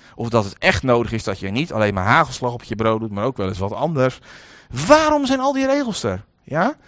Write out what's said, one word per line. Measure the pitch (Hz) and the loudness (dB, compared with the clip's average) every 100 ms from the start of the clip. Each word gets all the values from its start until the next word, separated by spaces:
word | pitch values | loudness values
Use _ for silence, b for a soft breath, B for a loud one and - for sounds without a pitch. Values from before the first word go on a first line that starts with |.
| B - | B -10
Of | 117 | 0
dat | 113 | 0
het | 101 - | 0 0
echt | 180 - | 0 2
nodig | 131 120 117 | 2 2 2
is | 113 | -4
dat | - 95 | -4 -6
je | 95 | -4
niet | 110 170 | -4 -2
alleen | 110 107 | 0 0
maar | 98 95 | 2 2
hagelslag | 147 143 120 123 | 2 2 -2 -6
op | 120 | -6
je | - 107 | -8 -2
brood | 110 110 | 0 0
doet, | 113 | -2
maar | 101 117 | -4 -4
ook | 135 | -4
wel | 95 | -4
eens | 90 | -4
wat | 98 | -6
anders. | 104 151 147 127 - B B B B B 120 170 | -4 -2 2 0 0 B B B B B -6 4
Waarom | 302 311 302 262 | 4 6 2 2
zijn | 269 | 0
al | 269 | 0
die | 269 269 | 0 2
regels | 285 247 185 | 0 0 -4
er? | 107 92 - _ | -4 -6 -10 _
Ja? | - 143 214 - | -6 -2 0 -2